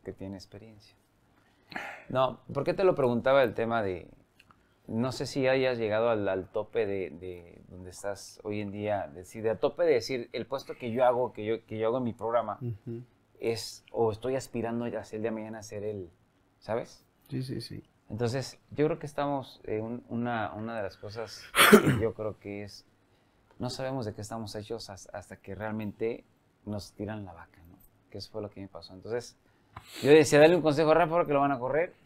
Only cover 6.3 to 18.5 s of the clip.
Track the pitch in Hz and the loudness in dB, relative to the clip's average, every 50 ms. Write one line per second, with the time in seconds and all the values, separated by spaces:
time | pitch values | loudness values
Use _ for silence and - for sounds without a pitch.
6.3 | 95 95 92 - - 110 104 - - 117 110 98 98 98 92 76 73 82 92 92 | 0 -2 -2 -4 -4 -6 -4 -2 -2 -2 0 0 -2 -4 -4 -6 -8 -12 -12 -12
7.3 | 90 87 85 85 85 - - - 92 90 92 92 92 - - 101 101 98 - - | -14 -14 -16 -20 -20 -20 -20 -20 -16 -16 -14 -14 -14 -10 -8 -8 -8 -8 -12 -18
8.3 | - - - 107 104 104 104 101 98 104 104 104 104 98 85 73 71 87 92 - | -18 -12 -8 -6 -6 -4 -6 -6 -6 -4 -2 -2 -2 -2 -4 -6 -10 -16 -16 -14
9.3 | - 113 107 110 110 90 - 139 - - 175 165 143 117 - - 135 120 117 - | -10 -4 -2 -2 -2 0 0 -2 0 2 2 4 4 2 2 -2 -4 -4 -6 -6
10.3 | - 123 110 - 135 135 - - 151 - 131 117 110 131 127 123 123 123 127 113 | -8 -8 -6 -6 -6 -8 -8 -10 -12 -8 -6 -2 2 4 4 6 6 4 0 -2
11.3 | - - 107 107 113 110 - - 107 110 110 110 117 131 127 117 - - 101 113 | -4 -6 -2 -2 -2 -2 -4 -8 -4 0 0 0 0 0 -2 -2 -4 -4 -4 0
12.3 | 117 117 110 107 101 - 127 120 110 - - 123 117 117 123 _ _ _ _ _ | 0 0 0 -2 -6 -6 -6 -8 -8 -8 -10 -12 -12 -12 -12 _ _ _ _ _
13.3 | _ - - 113 113 110 - - - - _ - - 113 117 110 107 - - 131 | _ -6 -2 -2 -2 -2 -6 -12 -14 -16 _ -8 0 0 2 2 0 -2 -4 -2
14.3 | 131 131 - - - 120 110 117 117 117 120 120 92 110 101 - - 110 107 113 | -2 -2 -4 -4 -6 -4 -4 -2 -2 -2 -4 -4 -4 -6 -8 -8 -8 -4 -4 -4
15.3 | 110 110 110 110 110 113 104 107 107 104 101 107 107 101 90 85 _ _ _ _ | -4 -4 -8 -10 -12 -12 -12 -10 -10 -6 -6 -6 -6 -6 -8 -12 _ _ _ _
16.3 | _ _ _ _ _ _ - - 110 120 - - - - _ _ _ _ _ - | _ _ _ _ _ _ -6 -4 -4 -4 -4 -6 -16 -20 _ _ _ _ _ -8
17.3 | 135 131 131 127 113 - - - - - - _ _ _ _ - - 107 120 113 | -6 -6 -6 -6 -6 -8 -8 -10 -12 -14 -16 _ _ _ _ -10 -4 -2 -2 0
18.3 | 120 135 127 - | 0 -2 -6 -6